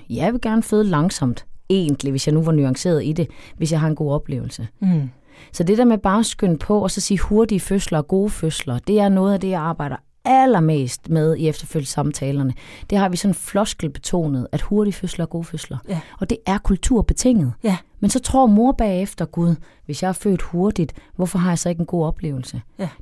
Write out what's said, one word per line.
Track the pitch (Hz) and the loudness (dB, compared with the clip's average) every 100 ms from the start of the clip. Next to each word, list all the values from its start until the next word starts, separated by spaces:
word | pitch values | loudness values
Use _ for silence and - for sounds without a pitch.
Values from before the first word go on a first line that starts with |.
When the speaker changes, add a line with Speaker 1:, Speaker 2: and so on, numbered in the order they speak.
| - | -8
Speaker 1:
Jeg | 117 - | -2 -2
vil | 240 | -2
gerne | 220 220 | 0 0
føde | - 208 | 2 2
langsomt, | 208 156 165 - 131 117 - - - | 2 2 0 0 -2 -2 -8 -14 0
egentlig, | 190 165 139 139 | 0 2 -2 -2
hvis | 135 156 | -2 0
jeg | |
nu | 151 | 2
var | 160 | 2
nuanceret | 156 135 127 - 156 | 2 2 0 0 0
i | 113 | 0
det, | 156 160 - - - | -2 -4 -6 -20 -6
hvis | 160 | -2
jeg | 160 | 0
har | 156 | 0
en | |
god | 156 151 | 0 -2
oplevelse. | 143 - 131 113 - 113 - | -2 -4 -8 -8 -10 -12 -2
Speaker 2:
Mm. | 190 170 135 - _ - - | 0 2 0 -8 _ -20 -12
Speaker 1:
Så | - | -2
det | 170 214 | 2 4
der | |
med | 247 220 | 4 4
bare | 202 202 | 2 2
at | 226 | 0
skynde | - 196 160 | 0 0 0
på, | - 208 | 0 0
og | 190 | 0
så | - | -4
sige | - 196 | -2 0
hurtige | - 208 226 196 | 2 2 2 0
fødsler | - 196 - 160 | 0 -2 0 -2
og | 147 | 0
gode | 190 208 | 0 0
fødsler, | - 160 - - 127 | -2 -4 -4 -6 -6
det | - 208 | 0 2
er | 202 | 4
noget | 190 190 | 4 2
af | 196 | 0
det, | 190 | -2
jeg | 185 | -2
arbejder | 156 160 143 139 - _ | -4 -4 -6 -8 -14 _
allermest | - 262 262 208 160 156 131 - - | 4 6 6 6 4 2 -2 -6 -2
med | 160 156 160 | 2 2 2
i | 156 | 0
efterfølgesamtalerne. | 147 - 160 135 - 147 - 135 143 135 127 - - - | -2 -6 -6 -4 -2 -4 -4 -4 -2 -2 -4 -10 -18 -2
Det | 196 | 0
har | 196 | 2
vi | 175 | 0
sådan | 202 | 0
floskelbetonet, | 180 - 196 202 - 160 - - 180 156 135 123 | -2 -2 -2 -2 -4 -8 -8 -4 -2 0 -2 -4
at | 147 | -4
hurtige | - 208 208 | 0 0 0
fødsler | - 180 - | -2 -6 -6
og | 165 | -6
gode | 170 | -6
fødsler. | 170 160 - 135 - | -8 -10 -10 -12 -6
Speaker 2:
Ja. | 170 - - | -8 -8 -8
Speaker 1:
Og | 196 | -4
det | 226 - | -4 -2
er | 202 | -2
kulturbetinget. | - - - 240 170 - 254 233 135 - | 0 0 2 2 2 2 2 2 2 0
Speaker 2:
Ja. | 220 180 - - | -2 -2 -4 -2
Speaker 1:
Men | 202 | 0
så | 254 | 0
tror | - 262 254 | 2 4 6
mor | 208 240 | 6 4
bagefter, | 277 220 185 196 - | 2 0 0 -4 -4
"Gud, | 165 - 170 160 - _ | -4 0 2 0 -4 _
hvis | - 147 | -12 -4
jeg | 185 | -4
er | |
født | 180 208 180 | -2 0 0
hurtigt, | - 170 196 208 160 - - - | 0 0 0 0 -2 -6 -14 -4
hvorfor | 180 185 | -2 0
har | 180 | 0
jeg | 170 | 0
så | 175 | -2
ikke | 170 | -2
en | 165 | -2
god | 175 160 | -2 -2
oplevelse?" | - 160 135 127 123 - - | -2 -4 -6 -8 -12 -12 -10
Speaker 2:
Ja. | 185 - | -10 -8